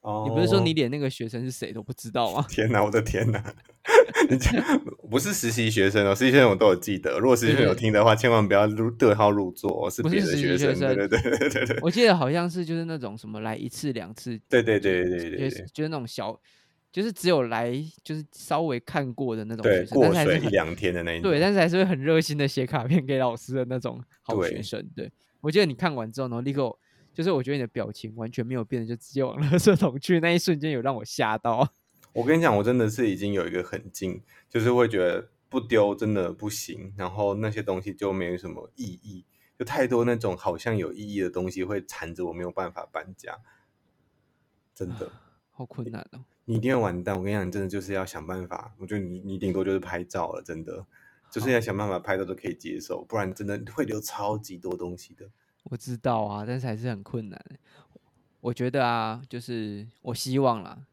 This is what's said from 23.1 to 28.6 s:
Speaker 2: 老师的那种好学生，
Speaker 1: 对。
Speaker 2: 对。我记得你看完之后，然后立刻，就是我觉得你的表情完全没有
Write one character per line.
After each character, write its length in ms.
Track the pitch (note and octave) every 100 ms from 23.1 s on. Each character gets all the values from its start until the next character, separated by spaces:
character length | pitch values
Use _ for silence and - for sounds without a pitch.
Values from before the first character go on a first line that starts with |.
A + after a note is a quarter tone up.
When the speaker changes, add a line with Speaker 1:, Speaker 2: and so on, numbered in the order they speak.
| C3+
Speaker 2:
老 160 | B2+ A2+
师 180 | -
的 120 | C3 B2
那 120 | B2+
种 260 | B2 A#2+ A#2+ _
好 180 | - A2
学 160 | F2 -
生， 180 | G#2 G#2+ G#2 -
Speaker 1:
对。 100 | -
Speaker 2:
对。 60 | _ _ _
我 100 | D3+
记 80 | D#3+
得 60 | F#3
你 80 | B2
看 180 | F3+
完 180 | C3+ A2+
之 100 | A2+
后， 60 | B2+
然 80 | A#2+
后 60 |
立 100 | C3
刻， 240 | C#3 B2 - _ _ _
就 100 | -
是 80 | E3
我 120 | D3+
觉 80 | C3
得 60 | C#3+
你 40 |
的 60 | A#2
表 240 | A#2+ G#2
情 240 | G#2 A2 A2+
完 160 | A2+
全 120 | B2+
没 120 | A#2
有 100 | B2+